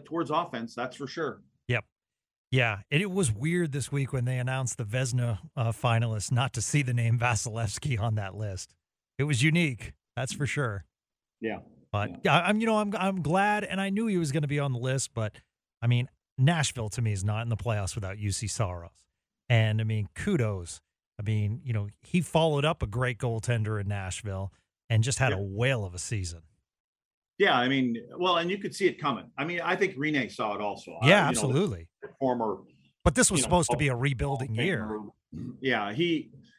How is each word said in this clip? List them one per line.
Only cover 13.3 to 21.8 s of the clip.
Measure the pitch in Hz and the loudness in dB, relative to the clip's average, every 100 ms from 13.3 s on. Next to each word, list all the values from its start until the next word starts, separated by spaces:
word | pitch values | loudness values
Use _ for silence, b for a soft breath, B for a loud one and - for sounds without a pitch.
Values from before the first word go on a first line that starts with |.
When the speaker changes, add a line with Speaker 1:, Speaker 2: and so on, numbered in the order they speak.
| 185 208 208 202 | 2 2 0 -2
Speaker 2:
and | 190 | -4
I | 196 | -2
knew | 196 226 | 0 0
he | 185 | 0
was | 156 | 0
gonna | 151 147 | 0 0
be | 143 | 0
on | 143 | -2
the | 120 | -2
list, | 127 135 - | -2 -2 -2
but, | 113 107 - _ _ _ _ | -4 -6 -6 _ _ _ _
I | 120 | 2
mean, | 120 127 _ _ - | 2 2 _ _ 4
Nashville | 135 170 135 123 110 | 4 4 0 -2 -6
to | - | -2
me | 113 | 0
is | 98 101 | 0 0
not | 107 | -2
in | 117 | -2
the | 113 | -2
playoffs | 120 104 95 113 | 0 0 -2 -4
without | 95 101 | -8 -4
U | 104 | -4
C | 92 104 | -2 -4
Saros. | - 98 87 85 _ _ _ _ _ - | -2 -4 -4 -12 _ _ _ _ _ 2
And, | 117 110 107 | 4 4 2
I | |
mean, | 110 110 98 - | 0 -2 -4 -4
kudos. | - 175 110 98 87 - _ _ _ - | 0 0 0 -2 -8 -14 _ _ _ -8
I | |
mean, | 104 107 104 113 | -2 0 0 -2
you | 135 | -4
know, | 110 | -4